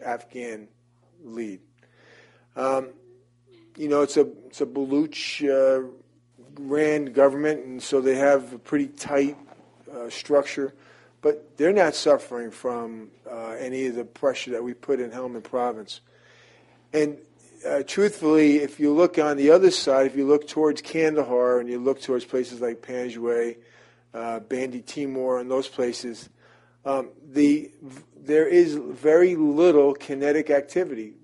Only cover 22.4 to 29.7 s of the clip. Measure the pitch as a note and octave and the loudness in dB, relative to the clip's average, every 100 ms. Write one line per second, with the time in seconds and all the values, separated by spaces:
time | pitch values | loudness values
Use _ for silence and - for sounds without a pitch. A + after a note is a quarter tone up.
22.4 | B2 A#2+ A#2+ A#2 - B2 B2 A#2 A#2 A#2+ | -4 -6 -8 -8 -10 -8 -8 -6 -2 -2
23.4 | A#2 A#2 _ _ _ _ _ A#2 A#2 A2+ | -2 -6 _ _ _ _ _ -10 -8 -8
24.4 | G#2+ B2+ C3 B2 - D3+ C#3 C3 B2+ B2+ | -8 -6 -6 -8 -12 -8 -8 -4 -2 -4
25.4 | B2+ C3 C3+ - B2 A#2 B2 A2+ - _ | -2 -4 -4 -4 -4 -4 -10 -14 -20 _
26.4 | _ _ _ _ C#3 C3+ B2 - D3+ C3+ | _ _ _ _ -6 -4 -6 -14 -8 2
27.4 | D3 D3+ D3 _ C#3 C3 - _ C#3 D3+ | 2 2 -2 _ -20 -20 -20 _ 0 2
28.4 | D#3+ F3 E3+ D3 B2 B2+ D3 D#3+ F3+ E3+ | 4 6 4 2 -8 -2 4 6 6 4
29.4 | D3+ D3 F3+ | 0 4 6